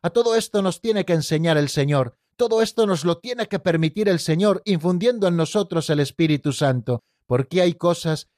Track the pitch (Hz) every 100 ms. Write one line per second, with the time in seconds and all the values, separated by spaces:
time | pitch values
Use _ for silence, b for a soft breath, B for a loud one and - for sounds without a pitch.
0 | 170 233 233 226 214 208 190 170 226 208
1 | 180 165 151 156 165 151 147 - 139 143
2 | 123 _ _ _ 240 220 226 - 214 175
3 | 165 170 240 240 220 202 185 160 165 208
4 | 208 175 - 160 208 185 - 175 165 180
5 | 226 240 190 170 160 214 202 165 156 147
6 | 139 - 165 147 147 135 143 127 113 120
7 | _ _ _ 123 135 180 180 165 175 170
8 | 165 156 -